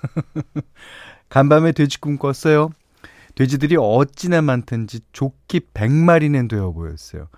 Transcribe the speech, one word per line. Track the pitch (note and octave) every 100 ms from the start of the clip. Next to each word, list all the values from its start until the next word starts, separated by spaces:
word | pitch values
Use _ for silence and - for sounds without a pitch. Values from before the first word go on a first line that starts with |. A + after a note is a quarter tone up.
<laughs> | - E3 - D#3 - D3+ - _ - - - - _
간밤에 | C3+ C#3+ D3+ E3
돼지꿈 | D#3 C#3+ - D3 C#3+
꿨어요. | C#3 C3+ D#3+ D3+ D#3 D#3 _ _ - _ _ -
돼지들이 | C3 C#3 D3 E3
어찌나 | G#2+ A#2 C#3+ - F3+ E3+
많든지 | D3+ B2 - A#2 A2 A#2 -
좋기 | - C3+ - - C3 -
백 | - G#2+
마리는 | D3+ E3+ E3 D3+ C#3 A#2+
되어 | G#2+ F#2+
보였어요. | E2 D#2+ D#2+ - D#2+ D#2